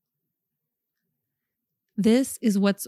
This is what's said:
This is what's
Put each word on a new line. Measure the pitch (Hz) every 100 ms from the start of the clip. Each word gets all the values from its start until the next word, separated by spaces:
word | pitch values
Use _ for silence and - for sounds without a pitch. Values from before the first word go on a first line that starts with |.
| _ _ _ _ _ _ _ _ _ _ _ _ _ _ _ _ _ _ _ -
This | 214 247 262 -
is | 233 196
what's | 202 196